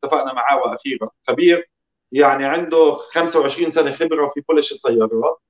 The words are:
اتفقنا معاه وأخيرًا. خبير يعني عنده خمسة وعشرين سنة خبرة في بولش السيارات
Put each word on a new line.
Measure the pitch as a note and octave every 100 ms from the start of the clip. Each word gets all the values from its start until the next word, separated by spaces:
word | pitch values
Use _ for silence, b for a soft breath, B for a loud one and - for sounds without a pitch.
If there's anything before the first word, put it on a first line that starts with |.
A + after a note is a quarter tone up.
اتفقنا | C#3+ D3+ C3+
معاه | B2+ A#2+ C#3
وأخيرًا. | - B2 C#3 A#2+ A2 - -
خبير | B2+ F3 E3+ - _ _ _ _
يعني | C3 C#3 C#3 C#3
عنده | E3 E3 E3 D#3 C#3+
خمسة | - E3 E3 E3
وعشرين | C#3 D#3+ D#3+
سنة | D#3+ C#3+
خبرة | C#3+ E3 D#3+ C#3+
في | D3 -
بولش | D#3 D3
السيارات | C#3+ B2+ A#2 A2 A2+ C3+ -